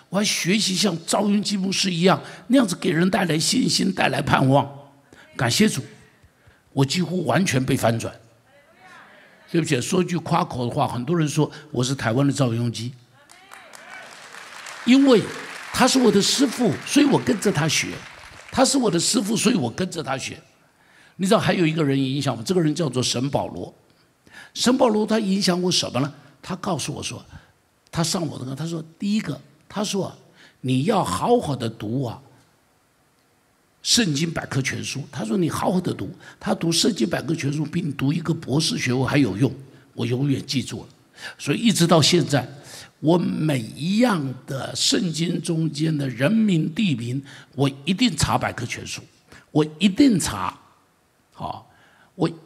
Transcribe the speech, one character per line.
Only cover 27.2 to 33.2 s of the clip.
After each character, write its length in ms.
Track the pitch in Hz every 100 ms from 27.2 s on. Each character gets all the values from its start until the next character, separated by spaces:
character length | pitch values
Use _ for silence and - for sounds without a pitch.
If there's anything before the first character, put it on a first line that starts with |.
| - - _ _ _ _ _
他 100 | -
上 240 | 165 190 160
我 120 | -
的 60 |
课， 100 | 123 139
他 100 | 165
说 160 | 165 160 -
第 160 | 202
一 60 | 214
个， 180 | - 139 - _ -
他 160 | 196
说 280 | 208 202 160 - - _ - _
你 220 | 131 127
要 200 | 160 202
好 340 | - - 165 240
好 160 | 151
的 140 | 131 113
读 360 | 110 104 127
啊， 160 | 123 - - _ _ _ _ _ _ _ _ _